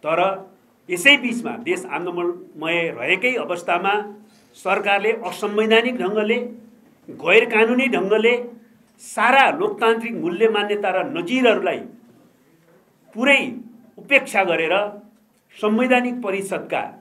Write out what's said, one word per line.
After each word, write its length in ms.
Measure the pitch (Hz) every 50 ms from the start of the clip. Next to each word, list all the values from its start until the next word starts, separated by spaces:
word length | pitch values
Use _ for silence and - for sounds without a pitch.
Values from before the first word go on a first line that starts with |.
| -
तर 160 | 151 160 170 180 196 196 190 - - _ _ _ _ _ _ _ -
यसै 280 | 180 175 175 277 285
बिचमा 360 | 277 - 247 214 - - 143 120 110 120
देश 240 | 151 185 180 - -
आन्दोलनमय 880 | 139 156 175 180 170 175 175 175 170 - - - - 156 151 160 170 170 170 165 143 117
रहेकै 320 | 120 139 180 185 - 247 254 226
अवस्थामा 520 | 151 131 180 170 - - 175 175 190 196 202 214 208 208 - - - _ _ _ _ _ _
सरकारले 560 | - - 185 190 208 196 202 202 202 196 214 226 226 -
असंवैधानिक 720 | 185 175 - - 202 202 208 220 220 220 226 240 247 -
ढङ्गले, 420 | 170 180 185 208 214 208 214 233 247 - - - - - - _ _ _ _ _ _ _ -
गैर 360 | 139 - - 160 185 226 240 233
कानुनी 380 | 226 214 226 226 247 254 269 262
ढङ्गले 460 | 220 180 185 196 208 220 220 233 240 240 240 - - - - _ _ _ _ _ _ _ -
सारा 420 | - - - 208 233 254 277 269 208 147
लोकतान्त्रिक 580 | 147 - 427 403 - 233 226 226 226 233 233 233 175
मूल्य 280 | 156 170 175 170 226 220 214
मान्यता 380 | 202 202 208 208 202 202 196 180
र 160 | 185 175 147 139
नजिरहरूलाई 640 | 165 170 175 247 262 254 233 208 185 185 185 156 127 113 - - - _ _ _ _ _ _ _ _ _ _ _ _ _ _ _ _ _ _ _ _ _ _ -
पुरै 260 | 208 247 277 277 269 202 131 - - - - - - _ _ _
उपेक्षा 480 | - - - 285 269 262 - - 208 190
गरेर 300 | 180 165 160 165 156 170 196 208 208 208 - - - _ _ _ _ _ _ _ _ _
संवैधानिक 640 | - - 208 214 226 254 254 254 247 247 247 240 -
परिषदका 600 | - 202 190 196 196 190 185 156 - - - 135 107 - - -